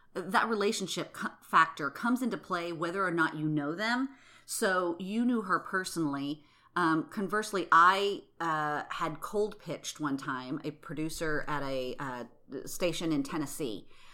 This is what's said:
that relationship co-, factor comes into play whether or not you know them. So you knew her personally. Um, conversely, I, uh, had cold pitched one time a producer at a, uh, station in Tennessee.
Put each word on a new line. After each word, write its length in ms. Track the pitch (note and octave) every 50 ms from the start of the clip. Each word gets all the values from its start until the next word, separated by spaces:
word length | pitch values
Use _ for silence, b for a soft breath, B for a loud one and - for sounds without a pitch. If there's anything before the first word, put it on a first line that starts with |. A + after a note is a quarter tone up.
| b b b
that 360 | - F3+ F#3 F#3+ A3+ A3+ A3
relationship 640 | A#3 G#3 G3 G#3 A3 G3+ G3 E3+ - F3+ D#3 - -
co-, 160 | - - - - -
factor 480 | - - - F3 D#3+ - - - D#3 C#3
comes 320 | - - - A#3+ B3 B3
into 160 | C4 A3+ G3+ D#3+
play 360 | - - F#3 F3 E3+ F3 E3+
whether 320 | D3+ F3 E3+ F3 G3 G3
or 60 | F3+
not 260 | E3 E3+ D#3+ D#3+ - D#3
you 100 | D3+ D#3
know 280 | D3+ D3 C#3+ C#3+ E3
them. 340 | F3 G#3+ A3+ A#3+ B3+ C4+ C4+ B B B B B B B
So 520 | B - - A#3 G3 F#3 F#3 F3+ E3+ E3+ -
you 240 | F#3+ F#3 G#3 A3+ A#3+
knew 200 | B3 B3 A3+ G3+
her 160 | F#3 F3 E3+
personally. 840 | - - - F#3 F#3 - - F3 E3 C#3+ C#3 C#3 C#3 C#3+ D3+ D3 b b b b b b b
Um, 280 | F3 F3+ E3+ D#3+ D#3+ C#3+ -
conversely, 560 | - A3 G3 F#3 G#3 G#3+ G#3+ G#3+ - F#3+ E3+ -
I, 520 | - E3 E3+ F3+ F#3+ G3 G3+ G3+ G3 - - - _ -
uh, 400 | E3 E3 D#3 D#3 D3+ D3+ D3 C#3+ - -
had 320 | - - E3+ D#3+ D3+ -
cold 380 | - - - G#3 G#3 G#3 - -
pitched 400 | - E3+ C#3+ - - - - -
one 180 | D3+ D3 C3+ C3+
time 420 | - D3+ C3+ B2+ B2+ B2+ C#3+ - -
a 60 | D3+
producer 720 | D3+ - - - D#3+ C#3 D#3 D#3+ - - E3 D#3+ D3+ D3+ - -
at 140 | D3+ C#3+ C#3
a, 320 | C3+ C3+ C3 B2+ B2+ B2+ -
uh, 240 | - C3+ B2+ B2 A#2 - - - - - - B2+ -
station 480 | - - - F#3 F3 D#3 - E3+ E3 D#3
in 100 | C#3+ C#3
Tennessee. 640 | - - D#3 D3+ C3+ - - D#3+ A#2+ G#2 F2 - b b b b b